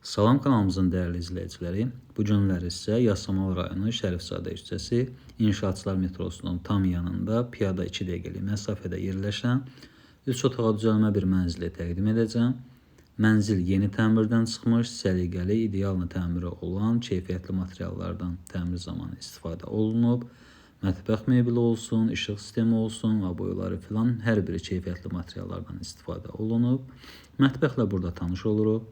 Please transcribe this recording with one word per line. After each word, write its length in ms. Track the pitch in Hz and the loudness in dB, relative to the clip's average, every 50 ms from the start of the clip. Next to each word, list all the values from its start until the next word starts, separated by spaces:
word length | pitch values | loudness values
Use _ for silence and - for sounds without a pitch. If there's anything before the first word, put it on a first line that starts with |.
| _ | _
Salam, 320 | - - - 104 110 127 139 | -6 0 4 4 6 6 4
kanalımızın 540 | 135 143 131 113 101 95 90 95 95 92 85 | 4 4 4 4 4 2 2 2 2 2 2
dəyərli 240 | 90 90 85 85 90 | 2 0 -2 -4 -6
izləyiciləri. 640 | 85 82 87 90 90 87 - - 87 85 90 101 113 131 123 - - - - | -6 -6 -8 -8 -8 -10 -10 -8 -8 -6 -2 -2 -2 -4 -4 -10 -18 -14 -4
Bu 100 | - 107 101 | -2 0 2
günləri 400 | 104 101 101 98 92 87 87 87 | 4 4 4 4 2 0 -2 -4
sizə 300 | 87 - - - 107 117 | -6 -6 -4 0 2 2
Yasamal 540 | 127 113 101 92 - - 98 95 95 95 92 92 | 4 4 2 0 -2 -2 -2 0 0 0 0 -2
rayonu 320 | 90 87 87 92 98 110 | -2 -4 -4 -2 -2 -2
Şərifzadə 640 | 117 - - 95 90 85 - - - 87 85 87 85 | -2 -2 -2 -2 -2 -2 -6 -6 -8 -8 -6 -8 -8
küçəsi, 460 | 85 - - 107 104 - - 120 120 127 127 127 - - - - - | -8 -10 -8 -8 -8 -4 0 0 0 0 0 -4 -14 -20 -20 -4 0
İnşaatçılar 560 | 113 107 101 101 - 98 92 - - 101 95 92 | 2 2 2 2 0 -2 -2 -2 -4 -2 0 0
metrosunun 640 | 92 90 90 - 87 90 87 - - 90 90 87 - - | 0 -2 -2 -4 -8 -8 -8 -8 -6 -6 -6 -6 -2 0
tam 180 | 110 101 95 | 0 2 2
yanında 540 | 92 90 87 87 87 87 90 92 95 110 117 123 120 | 2 2 0 -2 -2 -2 -4 -2 0 0 0 0 -2
piyada 380 | - - 107 95 95 92 92 90 | -2 -2 -2 -2 0 -2 -4 -4
iki 160 | - - - | -4 -6 -6
dəqiqəlik 380 | 90 90 85 85 85 87 95 95 | -4 -4 -6 -6 -8 -8 -6 -4
məsafədə 540 | 98 104 104 - - 104 95 - 98 90 92 | -4 -4 -4 -4 -4 -6 -6 -6 -6 -6 -4
yerləşən 600 | - 95 95 95 95 104 104 - - 120 123 135 135 - - - - - _ - - - - _ _ - | -4 -4 -4 -2 -2 -4 -4 -2 0 0 0 0 0 -4 -16 -20 -20 -20 _ -20 -20 -20 -20 _ _ -4
üç 160 | 127 123 - | -4 0 0
otağa 300 | 135 127 - 117 113 110 104 | 0 0 2 2 2 2 2
düzəlmə 320 | 107 113 110 107 110 107 101 | 2 2 4 4 4 4 4
bir 100 | 101 92 92 | 2 2 2
mənzili 400 | 92 92 90 87 82 82 85 85 - | 2 2 2 0 -2 -2 -6 -6 -6
təqdim 380 | - 85 87 87 90 98 104 107 | -6 -6 -4 -2 0 0 0 2
edəcəm. 400 | 113 117 107 113 120 117 123 127 120 - - - - _ _ - - - _ _ - | 2 0 0 2 2 2 2 0 -2 -6 -18 -20 -20 _ _ -20 -20 -20 _ _ 2
Mənzil 480 | 107 107 110 107 98 101 110 95 90 | 4 4 6 4 4 2 2 0 2
yeni 240 | 87 98 95 101 98 98 - | 2 2 2 2 0 2 2
təmirdən 480 | 113 110 110 113 110 107 117 113 113 113 | 4 4 6 4 4 4 4 2 2 0
çıxmış, 400 | - - - 117 113 117 117 117 - | -2 -4 0 2 2 2 2 0 -4
səliqəli, 640 | - - 95 92 92 90 87 87 90 87 92 104 113 113 107 | -2 0 0 2 2 0 0 -2 -2 0 0 2 2 2 0
ideal 260 | 98 95 98 98 95 92 90 87 - | 0 0 0 0 0 0 -2 -2 -2
təmiri 400 | 92 90 85 85 90 87 85 82 | -4 -2 -2 -2 -2 -4 -4 -6
olan, 460 | - - 82 87 101 104 110 117 117 | -6 -6 -6 -2 0 2 2 2 2
keyfiyyətli 560 | 117 - 98 90 90 - 90 90 - - 95 92 | 0 0 -2 -4 -2 -2 -6 -6 -4 -4 -2 -2
materiallardan 800 | 92 90 - - 90 87 90 92 90 87 87 90 90 90 87 90 - - - | -2 -4 -6 -8 -8 -6 -6 -6 -6 -6 -6 -4 -4 -6 -6 -6 -10 -8 -6
təmir 300 | 90 87 87 90 87 87 | -6 -4 -4 -4 -6 -6
zamanı 320 | - 85 82 82 85 - - | -6 -8 -6 -6 -8 -10 -10
istifadə 480 | - - - - - 87 85 82 - | -12 -16 -16 -12 -10 -8 -8 -8 -8
olunub. 640 | - - 107 107 110 113 117 117 120 120 123 120 - - - - - - - - - _ _ - | -4 0 2 2 2 4 4 4 4 4 2 0 -6 -14 -20 -20 -20 -20 -20 -20 -20 _ _ 0
Mətbəx 400 | 98 92 - - - 110 107 - | 0 0 0 0 0 0 0 2
mebeli 380 | - 131 123 120 120 117 120 117 117 | 4 6 6 6 4 4 4 4 4
olsun, 420 | 117 113 - - - 110 113 113 - | 2 2 -2 -2 0 2 2 2 2
işıq 240 | - - - 104 104 | 0 -2 -2 -4 -6
sistemi 400 | - - - - 113 113 113 110 | -6 -6 -2 2 4 4 4 4
olsun, 460 | 110 110 110 - - 110 110 107 98 | 2 0 -2 -2 0 2 2 2 0
aboyları 560 | 90 87 90 95 95 92 92 92 92 92 90 | 0 -2 -2 -2 -4 -2 -2 -2 -4 -4 -4
filan, 380 | - - 107 110 113 123 123 110 | -6 -4 -2 2 2 2 2 0
hər 240 | 101 117 110 104 92 | 2 2 2 2 2
biri 160 | - 87 - - - | 2 -2 -4 -4 -2
keyfiyyətli 400 | 95 92 90 95 87 - - - 87 87 | -4 -4 -4 -4 -8 -8 -8 -8 -6 -6
materiallardan 640 | 87 - - - 92 90 90 90 90 - 90 - | -8 -8 -10 -10 -10 -8 -8 -10 -10 -10 -12 -12
istifadə 560 | - - - - - - 87 87 87 - - - | -12 -14 -16 -16 -12 -10 -10 -10 -10 -12 -8 -4
olunub. 480 | 107 110 117 117 120 123 127 135 131 - - - - - - - - - - - | -2 0 2 4 4 4 2 0 -2 -8 -18 -20 -20 -20 -20 -20 -20 -20 2 4
Mətbəxlə 480 | 139 135 131 135 - 143 - - 117 95 | 4 4 4 4 2 2 4 2 0 2
burada 240 | 98 92 90 87 87 | 2 0 -2 -2 -4
tanış 320 | - - 85 90 92 - | -4 -4 -4 -4 -2 0
oluruq. 400 | 110 107 107 107 107 107 113 113 - | 0 2 2 4 2 2 0 -2 -8